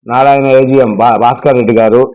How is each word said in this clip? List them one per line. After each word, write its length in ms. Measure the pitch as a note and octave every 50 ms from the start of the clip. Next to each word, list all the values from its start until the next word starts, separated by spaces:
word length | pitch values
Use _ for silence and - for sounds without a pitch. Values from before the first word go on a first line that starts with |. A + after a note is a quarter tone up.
| _
నారాయణ 420 | A2+ A#2 B2+ C3+ C#3 C#3 C#3 C3+ C3+
ఏజీఎం 400 | C3 C3 C3+ B2+ C3+ C3+ B2+ A2+ G#2
భా-, 220 | G2 A2 A#2+ A2+ -
భాస్కర్ 400 | A#2 A#2+ C3 - - D3 C3+ B2
రెడ్డి 180 | A#2 G#2+ A#2
గారు, 260 | A2 A2+ A2 A2 B2 C3 C#3+ -